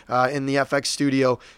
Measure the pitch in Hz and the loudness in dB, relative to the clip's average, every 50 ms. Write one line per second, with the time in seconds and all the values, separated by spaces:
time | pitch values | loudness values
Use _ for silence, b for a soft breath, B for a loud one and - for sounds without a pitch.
0 | B - 123 127 127 131 143 143 135 135 139 143 131 - 143 143 131 - - - | B -2 0 0 2 0 0 -2 -2 0 0 0 0 0 -2 -2 -2 -4 -2 -2
1 | 143 143 131 135 131 127 123 b b b b | 0 0 2 2 2 0 0 b b b b